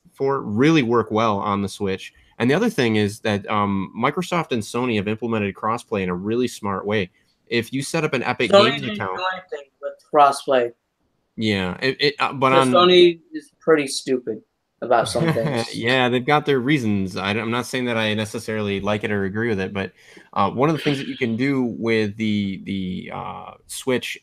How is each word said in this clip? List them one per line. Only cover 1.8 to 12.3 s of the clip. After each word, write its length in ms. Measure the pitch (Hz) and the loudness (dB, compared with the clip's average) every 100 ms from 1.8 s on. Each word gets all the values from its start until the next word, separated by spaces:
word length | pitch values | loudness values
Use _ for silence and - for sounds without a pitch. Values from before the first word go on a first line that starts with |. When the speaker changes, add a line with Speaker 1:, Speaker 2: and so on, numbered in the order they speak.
| 98 95 - _ _ - | -4 -4 -8 _ _ -2
Speaker 1:
And 120 | 120 | 2
the 40 | |
other 160 | 165 240 | 2 2
thing 260 | 233 117 107 | 2 2 2
is 240 | 104 107 | 2 0
that, 260 | 110 101 - | -2 -2 0
um, 420 | 104 101 98 92 107 | 0 0 -2 -4 -2
Microsoft 560 | 131 185 175 175 151 | -2 -2 -4 -4 -2
and 100 | 120 | -4
Sony 340 | 101 120 127 107 | -4 -4 0 0
have 120 | 101 | -2
implemented 460 | 110 117 110 98 | -4 -4 -2 -4
crossplay 480 | - 110 120 - 104 | -4 -4 -4 -4 -4
in 60 | 92 | -2
a 60 | |
really 340 | 90 104 120 120 | -4 -2 -2 -2
smart 380 | - 101 95 101 | -4 -4 -4 -2
way. 240 | 107 87 _ _ _ - | -2 -2 _ _ _ -4
If 240 | 117 113 | -2 -2
you 100 | 131 | -6
set 220 | 135 165 | -4 -2
up 100 | 151 | -2
an 80 | 127 | -2
Epic 280 | 120 123 120 | -2 -2 4
Speaker 2:
Sony 200 | 196 220 | 6 6
Speaker 1:
Games 120 | - | 0
Speaker 2:
didn't 120 | 220 | -6
Speaker 1:
account 240 | 208 196 185 | -6 -6 -4
Speaker 2:
do 60 | 185 | -6
anything 360 | 185 - 147 - _ | -6 -12 -14 -14 _
with 120 | 139 - - | -14 -12 0
crossplay. 600 | 151 143 135 - 131 120 - _ _ _ _ _ - | 6 6 4 0 0 0 -6 _ _ _ _ _ -2
Speaker 1:
Yeah, 400 | 110 98 90 - | 0 0 -2 -2
it, 140 | 131 131 | -2 0
it, 140 | 143 - | -2 0
uh, 140 | 127 | -4